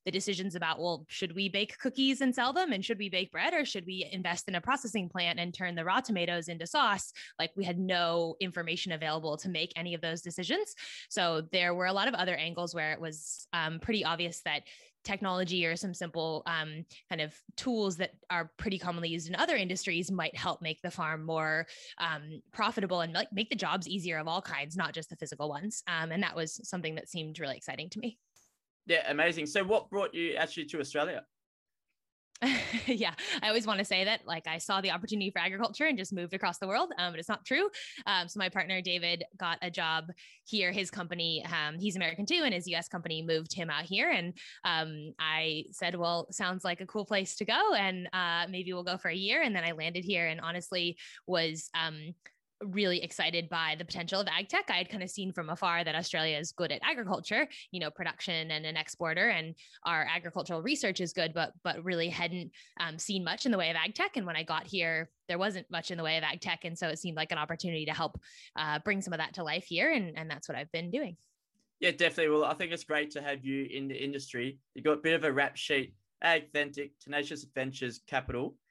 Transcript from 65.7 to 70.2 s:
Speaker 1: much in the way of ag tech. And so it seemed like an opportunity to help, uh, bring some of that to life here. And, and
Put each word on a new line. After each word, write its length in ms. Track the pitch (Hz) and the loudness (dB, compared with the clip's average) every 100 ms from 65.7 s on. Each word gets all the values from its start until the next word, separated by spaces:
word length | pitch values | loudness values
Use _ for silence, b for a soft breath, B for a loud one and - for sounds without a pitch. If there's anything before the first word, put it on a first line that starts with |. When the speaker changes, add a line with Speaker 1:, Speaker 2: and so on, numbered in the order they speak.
Speaker 1:
much 220 | 170 - | -4 -4
in 60 | 170 | -2
the 40 | |
way 160 | 156 160 | 2 2
of 60 | |
ag 160 | 156 165 | 2 -2
tech. 240 | 190 165 | -2 -2
And 120 | 170 165 | -4 -2
so 120 | 165 | -2
it 100 | 151 | -2
seemed 180 | 180 156 | -2 -2
like 140 | 156 | 0
an 80 | 165 | 0
opportunity 480 | 151 170 180 160 151 | -2 -2 -2 -2 0
to 80 | |
help, 260 | 156 165 - B B B - | 0 0 -2 B B B -4
uh, 240 | 156 151 | 0 0
bring 220 | 202 196 | 2 0
some 100 | 190 | 0
of 60 | 165 | -2
that 160 | 151 | -2
to 100 | - | -4
life 220 | 156 165 - | -2 -2 0
here. 260 | 170 285 | 2 4
And, 260 | 294 175 | 4 0
and 100 | 151 | -4